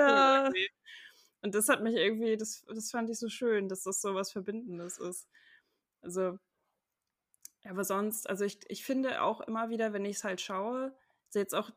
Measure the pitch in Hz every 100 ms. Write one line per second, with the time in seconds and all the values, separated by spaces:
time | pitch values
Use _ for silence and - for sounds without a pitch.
0 | 285 277 269 269 269 - - - - -
1 | - - _ _ 208 202 220 262 220 226
2 | 190 220 226 220 220 - - 220 214 240
3 | 226 220 226 - 240 208 190 190 185 190
4 | 202 190 196 202 190 220 240 175 175 -
5 | 180 180 - _ - - _ _ _ _
6 | - 180 185 185 _ _ _ _ _ _
7 | _ _ _ _ - - 202 185 190 196
8 | 214 214 - 196 202 - - 196 - 269
9 | 262 - 190 220 - 226 226 226 220 202
10 | 202 202 208 185 - 190 214 254 262 269
11 | _ _ _ 208 196 - 214